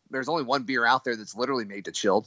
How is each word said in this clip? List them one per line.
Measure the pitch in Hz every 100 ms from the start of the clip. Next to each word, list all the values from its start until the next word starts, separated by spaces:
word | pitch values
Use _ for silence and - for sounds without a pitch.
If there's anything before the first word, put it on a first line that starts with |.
| _
There's | 135 131
only | 165
one | 123 139
beer | 120 127
out | 117 127
there | - 117
that's | 104 101
literally | 123 131
made | 104 101 92
to |
chill. | - 104 92